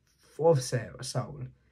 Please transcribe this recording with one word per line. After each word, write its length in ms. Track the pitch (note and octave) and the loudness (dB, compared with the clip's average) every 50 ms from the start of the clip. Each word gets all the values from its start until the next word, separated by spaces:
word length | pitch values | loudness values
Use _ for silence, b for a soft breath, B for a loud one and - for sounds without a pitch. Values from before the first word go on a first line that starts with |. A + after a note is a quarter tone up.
| _ _ _ _ _ _ - - | _ _ _ _ _ _ -4 2
of 240 | D3 E3 E3 C3+ | 4 6 6 6
Sa-, 400 | - - - A#2+ A2 G#2+ - - | 4 0 -2 -4 -4 -6 -10 -12
Saul. 460 | B2+ - - C3 G#2+ - D3 - B2+ B2+ b b b b | -10 -6 -4 -4 -4 -4 -8 -12 -12 -14 b b b b